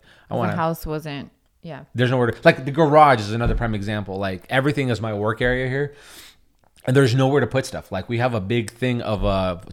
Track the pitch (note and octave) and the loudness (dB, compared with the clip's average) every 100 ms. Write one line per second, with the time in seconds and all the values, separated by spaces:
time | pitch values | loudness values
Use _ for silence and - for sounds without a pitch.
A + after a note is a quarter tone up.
0 | _ - - A#2+ A2+ E3+ E3 E3 D#3+ D#3 | _ -20 -8 -4 -2 -2 -2 -4 -8 -8
1 | D#3 C#3+ - _ _ _ E3+ C#3 D3 A2+ | -8 -12 -14 _ _ _ -18 -18 -8 -2
2 | B2 B2+ A#2 - E3 E3 C3+ C#3 D#3 D3+ | 0 2 0 2 4 2 0 2 6 8
3 | D3+ A#2+ G#2 A2+ A#2 A2+ A#2 G#2+ G2 G#2+ | 8 6 0 -2 -2 0 -2 -4 -4 -6
4 | G2 F#2+ G2 F#2 - C3 C#3 D3 B2+ A2 | -6 -6 -6 -6 -2 0 0 0 -2 -2
5 | A2 G#2 G#2+ A2 B2+ B2+ B2+ C3+ C#3+ - | -4 -2 -2 0 0 0 -2 -4 -6 -8
6 | - - - - _ _ _ _ - C3 | -20 -20 -20 -20 _ _ _ _ 0 4
7 | C3+ C3 C3+ C#3+ A#2+ C3 - D#2+ - F#2+ | 4 4 2 2 2 -2 -4 -8 -8 -8
8 | F#2 A#2 B2 A2+ F#2+ A#2+ G#2 - B2+ A#2+ | -4 -2 0 -2 -2 -2 -4 -4 -4 -2
9 | - G2+ G#2 F#2+ F#2 F2 - | -4 -2 0 0 -2 -6 -10